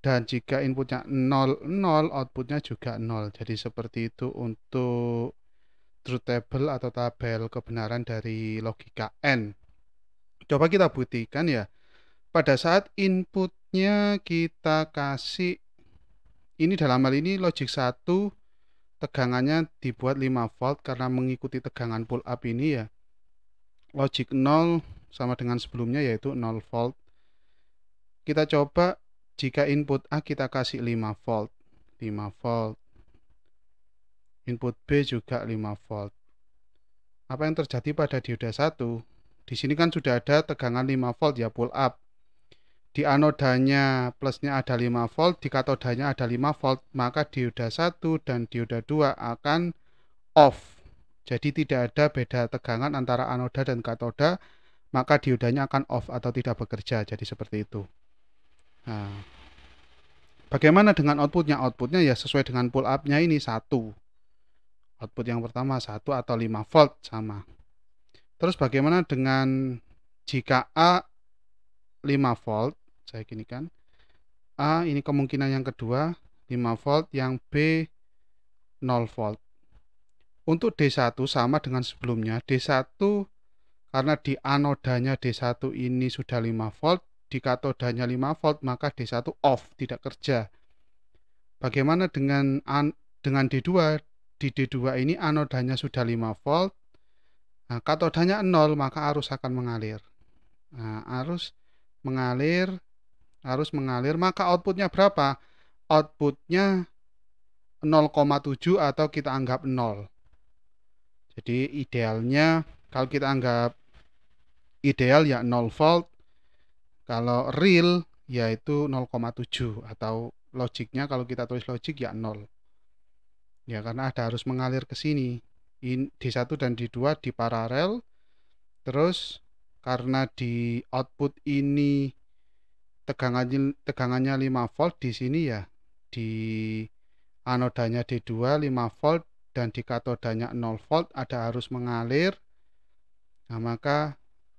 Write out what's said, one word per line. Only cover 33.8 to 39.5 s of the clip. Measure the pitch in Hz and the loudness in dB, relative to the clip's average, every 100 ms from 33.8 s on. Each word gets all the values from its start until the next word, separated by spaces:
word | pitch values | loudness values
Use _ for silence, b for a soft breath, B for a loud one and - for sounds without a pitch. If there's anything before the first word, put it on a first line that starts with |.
| - - - - - - - | -20 -20 -20 -20 -20 -16 -10
Input | 120 123 117 - | -6 -6 -6 0
B | 143 139 | 2 2
juga | 120 - 123 113 | -4 -4 -6 -4
lima | 110 107 104 - | -6 -6 -8 -10
volt. | 107 101 - - - - - - - - - - - - | -10 -10 -14 -20 -20 -20 -20 -20 -20 -20 -20 -20 -20 -12
Apa | 131 156 | -4 -2
yang | |
terjadi | 160 147 127 147 | -2 -2 -2 -4
pada | 147 151 131 | -2 0 -2
dioda | - 117 117 | -4 -6 -6
satu? | 110 151 - 120 117 - - - - | 0 -2 0 -4 -4 -8 -20 -20 -20
Di | - | -10